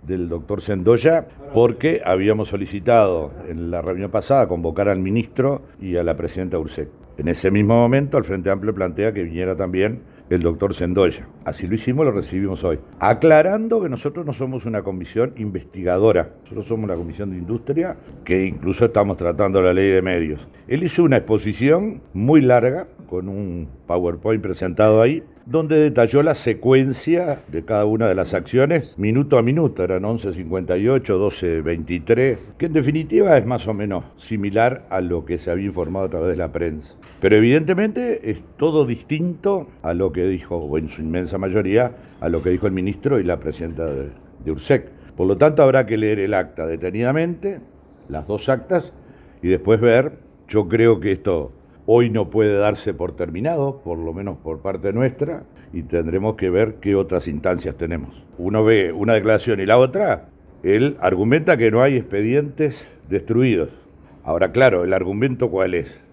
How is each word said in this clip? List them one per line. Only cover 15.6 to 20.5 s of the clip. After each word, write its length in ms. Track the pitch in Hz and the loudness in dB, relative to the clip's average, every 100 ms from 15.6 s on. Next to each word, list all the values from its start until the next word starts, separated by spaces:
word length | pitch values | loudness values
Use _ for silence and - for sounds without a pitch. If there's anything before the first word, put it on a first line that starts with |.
| - 92 87 90 110 90 78 - | -10 -8 -2 4 4 4 0 -6
nosotros 240 | - 101 101 | -16 -12 -6
somos 200 | 113 107 | -6 -4
una 100 | 85 | -6
comisión 340 | 85 82 104 | -6 -8 -10
de 80 | 92 | -10
industria 580 | 87 113 - 160 180 - - - | -6 -8 -4 -4 -4 -6 -14 -20
que 220 | - 90 95 | -2 0 0
incluso 400 | - 90 92 117 | -4 -4 2 2
estamos 300 | - 101 95 | 4 0 0
tratando 460 | 87 82 101 95 | -2 0 2 4
la 100 | 90 | 4
ley 180 | 90 98 | 4 4
de 120 | 95 | 4
medios. 420 | 92 90 80 76 - | 2 -2 -2 -6 -12